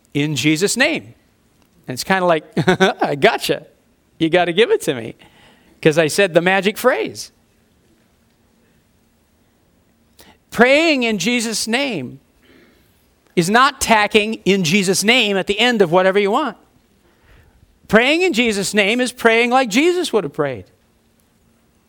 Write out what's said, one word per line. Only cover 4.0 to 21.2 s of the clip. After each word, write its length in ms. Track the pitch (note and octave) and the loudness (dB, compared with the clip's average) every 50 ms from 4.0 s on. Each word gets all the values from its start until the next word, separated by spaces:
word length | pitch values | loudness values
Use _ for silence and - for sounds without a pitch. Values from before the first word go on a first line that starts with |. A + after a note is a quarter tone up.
| _ _ _ - | _ _ _ -4
You 100 | D#3+ D#3+ | -2 0
gotta 240 | D3+ F3+ F3 F3 E3+ | 2 2 0 0 2
give 160 | F3 A3+ F4+ | 0 2 2
it 120 | A4+ G4+ | 2 0
to 120 | - - C#3+ | -2 -4 -6
me, 220 | B2 A2 A#2 - - - _ _ _ _ _ _ _ _ _ _ _ | -6 -8 -12 -14 -18 -20 _ _ _ _ _ _ _ _ _ _ _
'cause 160 | - E3 D3 E3 | 0 2 2 2
I 100 | D#3+ D3+ | 0 0
said 260 | - - G3+ F#3+ D#3 | 0 0 0 2 2
the 80 | F3 | 0
magic 360 | E3 F#3 F#3+ G3 F#3 G#3+ G#3 - | 2 2 0 0 0 -2 -4 0
phrase." 540 | - B3 C#4+ G#4 G#4 - G#2+ G#2+ - - _ _ _ _ _ _ _ _ _ _ _ _ _ _ _ _ _ _ _ _ _ _ _ _ _ _ _ _ _ _ _ _ _ _ _ _ _ _ _ _ _ _ _ _ _ _ _ _ _ _ _ _ _ _ _ _ _ - - - _ _ _ _ | 0 0 0 0 -4 -8 -10 -14 -18 -18 _ _ _ _ _ _ _ _ _ _ _ _ _ _ _ _ _ _ _ _ _ _ _ _ _ _ _ _ _ _ _ _ _ _ _ _ _ _ _ _ _ _ _ _ _ _ _ _ _ _ _ _ _ _ _ _ _ -20 -20 -20 _ _ _ _
Praying 520 | - - A#3 B3+ C4+ D4 E4 E4+ D4+ C4 B3 | 0 2 2 4 4 2 2 2 0 0 -2
in 140 | A3+ A3 G3 | -2 -4 -4
Jesus' 500 | D#3+ A3 B3 B3 G#3+ A#3 G#3+ - - A3 | -4 -2 -2 -2 -4 -4 -6 -6 -6 -4
name 520 | A3 B3+ C#4+ C#4 A3+ D#3+ B2+ B2 C3 C#3 _ _ _ _ _ _ _ _ _ _ _ _ _ _ _ _ _ _ _ _ _ _ _ | -4 -4 -4 -6 -6 -8 -10 -12 -14 -18 _ _ _ _ _ _ _ _ _ _ _ _ _ _ _ _ _ _ _ _ _ _ _
is 140 | - E3+ F3 | -4 -2 0
not 320 | G#3 A#3+ C4 C#4+ C4+ - | 2 2 2 2 0 -2
tacking 540 | - - A3+ G#3+ G#3 G#3 - G#3+ G#3 G#3 F3+ - - | 0 2 2 2 2 2 0 0 0 0 -4 -4 0
"in 180 | F3+ F#3+ G3 F#3 | 0 0 2 0
Jesus' 400 | D3 E3+ G#3 F#3 F#3 F#3 - F#3+ | 0 0 0 0 0 -2 0 0
name" 320 | G#3 A#3+ C4 A3+ G#3 G3+ | 2 2 2 2 0 -2
at 120 | F#3+ F3+ - | -2 -2 -4
the 120 | G3+ G#3 | -2 0
end 220 | A3+ B3 A#3+ A3 | 0 0 2 2
of 100 | G3+ D#3+ | 2 2
whatever 280 | E3 F#3 F#3 F#3+ F#3 G#3 | 4 2 2 2 2 0
you 100 | G#3 G3 | 0 0
want. 260 | G#3 C4+ D#4 B3 F3+ - _ _ _ _ _ _ _ _ _ _ _ _ _ _ - - _ _ _ _ _ _ _ _ _ - | 0 -2 -2 -4 -6 -10 _ _ _ _ _ _ _ _ _ _ _ _ _ _ -20 -20 _ _ _ _ _ _ _ _ _ 2
Praying 340 | - G#3+ A#3+ C4 D4+ E4+ | 2 4 4 4 2 2
in 120 | F#4 F#4 C4+ | 0 0 0
Jesus' 400 | G3 B3 A#3 G#3 G3+ F#3+ - - | 0 0 0 0 -2 -4 -2 0
name 280 | G#3+ G3+ F#3+ A#3 B3 | 0 0 0 0 -2
is 100 | B3 A#3+ | -2 -4
praying 380 | B3 - - A#3 A3+ A3+ A#3+ A#3+ | -4 0 0 2 2 2 2 2
like 200 | A#3+ C4 C4+ A#3 | 2 0 0 0
Jesus 440 | F3+ A#3+ D4+ F4+ F4 F4+ F4 - - | 0 0 2 2 0 0 -2 -2 -2
would 100 | G#3+ F3+ | -4 -4
have 100 | C#3+ - | -4 -6
prayed. 320 | - D3 C#3 B2+ G2+ F#2 - _ _ _ _ _ _ _ _ _ _ | -6 -6 -6 -6 -10 -14 -18 _ _ _ _ _ _ _ _ _ _